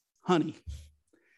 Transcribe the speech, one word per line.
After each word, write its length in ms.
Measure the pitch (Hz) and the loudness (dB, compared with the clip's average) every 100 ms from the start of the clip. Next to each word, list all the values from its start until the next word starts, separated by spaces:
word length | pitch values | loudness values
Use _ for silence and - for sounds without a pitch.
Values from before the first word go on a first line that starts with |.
| _ _ | _ _
Honey. 320 | - 170 156 - - - - _ _ _ _ | 0 2 2 -6 -14 -14 -16 _ _ _ _